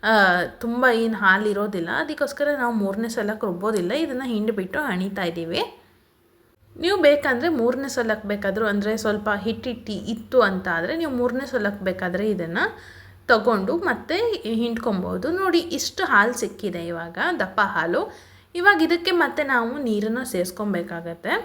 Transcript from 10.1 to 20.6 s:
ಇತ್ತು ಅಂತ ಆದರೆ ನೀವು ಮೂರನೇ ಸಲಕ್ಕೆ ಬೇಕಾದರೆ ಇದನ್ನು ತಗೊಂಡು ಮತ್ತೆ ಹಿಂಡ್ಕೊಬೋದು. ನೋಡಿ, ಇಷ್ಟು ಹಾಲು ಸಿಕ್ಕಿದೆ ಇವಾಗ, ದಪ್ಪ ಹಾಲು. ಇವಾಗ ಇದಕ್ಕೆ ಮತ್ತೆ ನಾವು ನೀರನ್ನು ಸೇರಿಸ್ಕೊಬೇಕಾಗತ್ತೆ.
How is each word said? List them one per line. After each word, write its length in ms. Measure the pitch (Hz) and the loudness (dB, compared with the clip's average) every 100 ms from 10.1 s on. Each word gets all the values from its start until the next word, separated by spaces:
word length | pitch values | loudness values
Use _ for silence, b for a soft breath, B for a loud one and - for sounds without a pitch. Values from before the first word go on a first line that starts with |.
ಇತ್ತು 260 | 233 - 254 208 | -8 0 4 4
ಅಂತ 160 | 190 190 165 | 2 -2 -2
ಆದರೆ 180 | 175 330 | -2 -2
ನೀವು 100 | 320 254 | -2 0
ಮೂರನೇ 280 | 240 240 277 | 0 -2 -4
ಸಲಕ್ಕೆ 300 | 254 208 202 190 | -2 -2 -2 -4
ಬೇಕಾದರೆ 380 | 185 180 190 208 196 | -2 -4 -2 -2 -2
ಇದನ್ನು 280 | 165 180 381 - B B B B - | -2 -2 -2 -4 B B B B 4
ತಗೊಂಡು 420 | 233 208 220 190 330 359 | 4 4 0 0 0 -2
ಮತ್ತೆ 300 | 220 - 339 480 415 - 226 | -4 -2 0 0 -2 -2 -2
ಹಿಂಡ್ಕೊಬೋದು. 680 | 233 226 233 196 180 185 262 359 | 0 -2 -2 -2 -2 -4 -2 0
ನೋಡಿ, 200 | 381 339 339 320 | 2 2 0 -4
ಇಷ್ಟು 240 | - - 381 | -6 -4 2
ಹಾಲು 220 | 226 214 240 | 4 4 2
ಸಿಕ್ಕಿದೆ 400 | 208 - 202 175 170 | -6 -4 -6 -6 -6
ಇವಾಗ, 240 | 170 170 175 294 330 | -8 -8 -4 -2 -2
ದಪ್ಪ 160 | 190 - 196 165 | -2 0 0 0
ಹಾಲು. 280 | 165 190 403 B B B B 349 | 0 0 -2 B B B B 2
ಇವಾಗ 260 | 370 403 320 | 4 6 4
ಇದಕ್ಕೆ 260 | 339 349 359 294 | 2 2 2 2
ಮತ್ತೆ 200 | 269 285 | 0 2
ನಾವು 180 | 254 233 285 254 | 2 2 -2 -2
ನೀರನ್ನು 360 | 208 214 233 254 | 0 0 -2 -2
ಸೇರಿಸ್ಕೊಬೇಕಾಗತ್ತೆ. 1000 | 185 180 - | -2 -2 -4